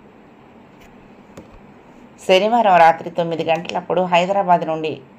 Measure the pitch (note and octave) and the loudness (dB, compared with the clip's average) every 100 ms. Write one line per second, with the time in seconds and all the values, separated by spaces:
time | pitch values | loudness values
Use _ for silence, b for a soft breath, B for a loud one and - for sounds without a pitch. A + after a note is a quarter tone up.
0 | - - - - - - - - - - | -20 -20 -20 -20 -20 -20 -20 -20 -20 -20
1 | - - - - - - - - - - | -20 -20 -20 -20 -20 -20 -20 -20 -20 -20
2 | - - - F#3 G#3 A#3+ G#3 F3 E3 E3 | -20 -8 0 2 2 2 4 6 4 2
3 | E3+ F3 E3+ E3 E3 D#3+ F3 F#3+ F3 E3+ | -4 -6 -4 -4 -4 -4 -6 -8 -4 -4
4 | F3+ F3 F#3 G3 F3+ F3 D#3 D#3+ D#3 B2 | 0 0 0 -2 0 0 -2 -6 -8 -10
5 | - | -10